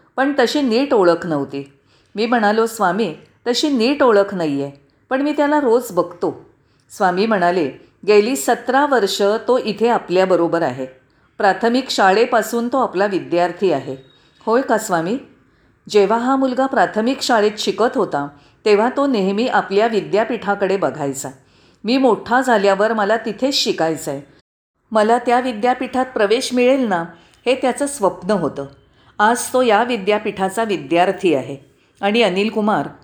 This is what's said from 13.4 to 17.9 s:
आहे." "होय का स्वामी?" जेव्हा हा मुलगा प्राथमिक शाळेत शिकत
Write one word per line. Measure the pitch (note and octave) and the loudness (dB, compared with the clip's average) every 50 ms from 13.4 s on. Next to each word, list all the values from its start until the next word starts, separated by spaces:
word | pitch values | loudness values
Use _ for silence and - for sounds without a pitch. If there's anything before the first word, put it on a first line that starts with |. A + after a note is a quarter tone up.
| F3 F3 E3+ F3 G#3 F#3 D#3+ | 0 0 -2 -2 -2 0 0
आहे." | C#3 B2+ C#3+ C3 C3+ - _ _ _ _ _ _ _ - | -2 -4 -6 -12 -12 -14 _ _ _ _ _ _ _ -4
"होय | - A3 A#3+ | -2 0 0
का | C4+ - B3 G#3 | 0 0 0 -2
स्वामी?" | G#3+ - F#3 E3 D#3+ E3+ A3 C#4 - - _ _ _ _ _ _ _ _ _ _ _ - | 0 -2 -2 -2 -2 -2 -4 -6 -8 -12 _ _ _ _ _ _ _ _ _ _ _ -2
जेव्हा | D#3 G#3 G3+ F#3+ A3 A#3 | 2 2 4 4 2 0
हा | A#3+ B3+ C4+ | 0 0 0
मुलगा | C4 C4+ C4 B3 A#3 C4 | 0 0 0 0 0 -2
प्राथमिक | C4+ C#4 A#3 F#3 F3 - G#3+ G#3+ A#3+ C4+ C4+ - | 0 2 2 0 2 0 -2 -2 -2 -2 -2 -2
शाळेत | - B3+ A3 G#3 G#3+ G#3 G#3+ | 0 2 2 2 0 0 -2
शिकत | - A3 F#3+ G3 G#3+ B3 | -4 -4 -2 0 0 0